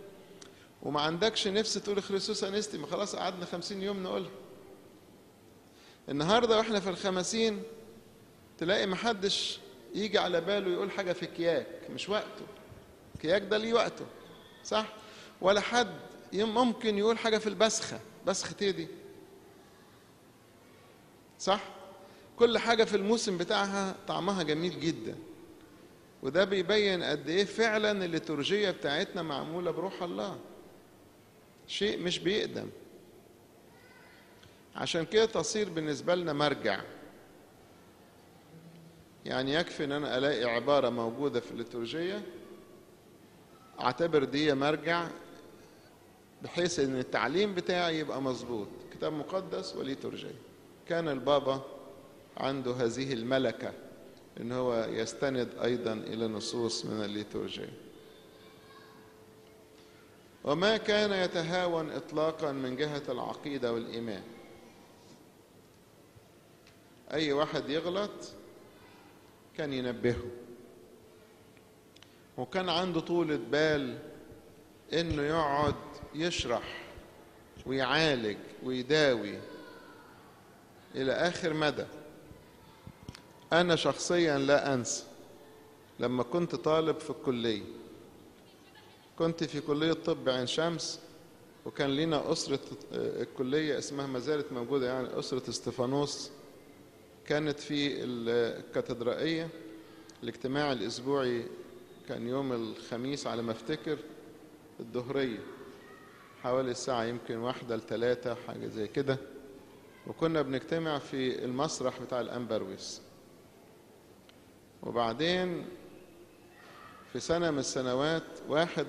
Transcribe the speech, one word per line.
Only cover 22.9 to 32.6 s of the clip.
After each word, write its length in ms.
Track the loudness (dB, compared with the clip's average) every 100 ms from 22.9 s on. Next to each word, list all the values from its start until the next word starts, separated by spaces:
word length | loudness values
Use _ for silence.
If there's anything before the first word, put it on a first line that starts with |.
| 4
الموسم 420 | 4 2 2 0
بتاعها 560 | 2 2 2 0 -2 -4 -4
طعمها 340 | 0 2 2
جميل 380 | 2 2 0 0
جدا، 340 | -2 -2 -4 -8 -12 -18 -20 -20 -20 -20 -20 -20 -20 -8
وده 220 | 0 4
بيبين 580 | 4 4 4 6 6 4
قد 260 | 2 0 2
ايه 160 | 2
فعلا 600 | 2 4 4 4 4 2
الليتورجية 640 | 0 0 0 0 2 4 2
بتاعتنا 520 | 2 0 0 0 -4
معمولة 480 | -4 -4 -4 -2 -2
بروح 320 | -2 -4 -4
الله، 360 | -4 -2 -4 -6 -12 -18 -20 -20 -20 -20 -20 -20 -20 -20 -20 -20 -8
شيء 320 | -2 0 0
مش 160 | -2 0
بيقدم. 500 | 2 2 0 -4